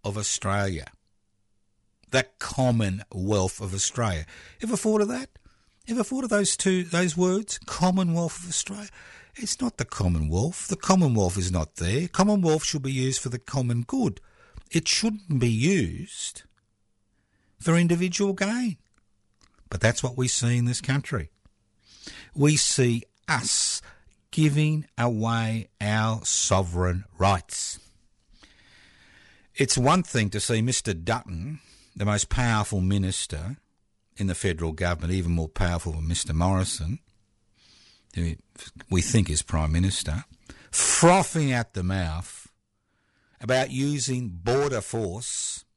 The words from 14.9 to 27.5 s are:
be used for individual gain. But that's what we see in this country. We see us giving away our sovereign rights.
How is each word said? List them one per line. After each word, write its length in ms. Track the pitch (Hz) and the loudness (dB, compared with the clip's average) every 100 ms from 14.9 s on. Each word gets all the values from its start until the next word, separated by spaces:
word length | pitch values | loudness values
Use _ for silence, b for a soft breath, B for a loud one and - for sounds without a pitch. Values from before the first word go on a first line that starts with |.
| - 226 214 175 135 | 0 0 -2 -2 0
be 120 | 120 | 2
used 960 | 110 147 190 87 85 175 - - - - _ _ _ _ _ _ _ _ _ _ - | 2 2 2 0 -4 -10 -10 -12 -12 -20 _ _ _ _ _ _ _ _ _ _ -6
for 180 | - 165 | 2 4
individual 560 | 170 170 185 175 202 | 4 2 0 0 0
gain. 460 | 196 196 240 240 151 _ _ _ _ _ _ _ _ - | 0 0 0 -2 -4 _ _ _ _ _ _ _ _ -10
But 120 | 92 | 0
that's 220 | 110 - | 0 2
what 140 | 127 123 | -2 -2
we 120 | 127 | -2
see 280 | - 120 120 | 0 2 2
in 80 | |
this 160 | 120 123 | 2 -2
country. 500 | - 139 - 117 78 _ _ _ _ _ B B B B B | -2 -2 -2 -6 -6 _ _ _ _ _ B B B B B
We 220 | 151 143 151 | 2 4 4
see 460 | - - 123 117 - _ - | 2 4 2 2 -4 _ -2
us 540 | 143 - - - - B B B B - | -2 0 0 0 -4 B B B B -6
giving 560 | - 156 143 151 156 - - | 2 2 4 2 0 -4 -2
away 720 | 120 110 113 117 110 113 - - | 0 0 0 0 0 -2 -6 -6
our 440 | 104 110 110 110 | -2 0 0 -2
sovereign 800 | - - - 95 90 87 90 90 - - | -2 0 2 2 2 0 0 -2 -6 0
rights. 640 | 95 90 - | 2 2 -2